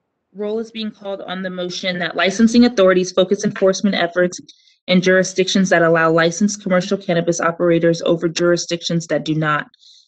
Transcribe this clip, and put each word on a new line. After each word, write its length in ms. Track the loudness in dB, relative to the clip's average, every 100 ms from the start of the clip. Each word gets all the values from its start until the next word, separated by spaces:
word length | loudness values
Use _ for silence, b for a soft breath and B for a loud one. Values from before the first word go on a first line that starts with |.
| _ _ _
roll 260 | -10 -6 -6
is 120 | -8
being 200 | -10 -10
called 300 | -10 -12 -12
on 200 | -10 -10
the 60 | -8
motion 500 | -8 -8 -6 -6 -6
that 160 | -6 -2
licensing 500 | -2 2 2 4 4
authorities 460 | 4 4 4 2
focus 340 | 0 0 0 -2
enforcement 500 | 0 0 2 0 0
efforts 440 | -2 0 -2 -2 -16 b b b -2
in 140 | 0
jurisdictions 680 | 4 2 2 -2 0 0 2
that 120 | 2
allow 300 | 4 2 2
licensed 500 | 2 0 0 -2 -2
commercial 360 | -2 -2 0 -4
cannabis 420 | -2 -2 -2 -2
operators 640 | -4 0 0 2 2 0
over 260 | 0 -2 -2
jurisdictions 800 | -2 0 0 -2 -8 -4 -6 -4
that 160 | -4
do 100 | -2
not, 340 | -2 -2 -4 -6 b b b